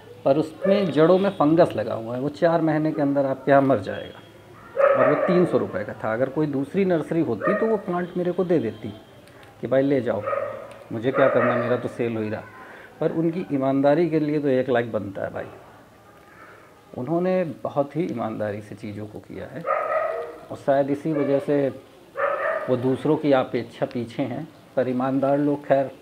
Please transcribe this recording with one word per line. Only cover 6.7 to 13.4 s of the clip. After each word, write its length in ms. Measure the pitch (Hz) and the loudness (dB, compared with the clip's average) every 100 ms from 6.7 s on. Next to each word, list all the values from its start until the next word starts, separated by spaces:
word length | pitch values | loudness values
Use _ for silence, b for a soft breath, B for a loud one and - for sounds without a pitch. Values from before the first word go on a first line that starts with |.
| 180 | 0
nursery 360 | 196 170 147 165 | 2 0 0 -2
होती 320 | 156 151 - | 0 0 0
तो 120 | 208 226 | 0 0
वो 100 | 214 | 0
plant 380 | 196 175 180 180 | -2 -4 -4 -4
मेरे 160 | 180 | -2
को 120 | 175 | -2
दे 140 | 175 156 | 2 2
देती 280 | 113 104 107 107 - - - B B B | 0 -6 -10 -14 -18 -20 -20 B B B
कि, 60 | 120 | 0
"भाई 160 | 131 | 2
ले 180 | 139 139 | 2 2
जाओ।" 220 | 117 - - - - - - - - | 0 -2 -2 -4 -4 -8 -14 -18 -10
मुझे 200 | 113 123 | -4 -2
क्या 160 | 135 135 | 4 4
करना, 280 | 127 120 120 | 4 2 2
मेरा 200 | 117 120 | 0 -2
तो 120 | 120 | -2
sale 260 | - 120 113 | -4 -4 -2
हो 60 | |
ही 60 | 107 | -4
रहा। 120 | 107 - - B B B - | -6 -10 -18 B B B -4
पर 120 | 156 | -2
उनकी 320 | 165 165 170 | 0 -2 -2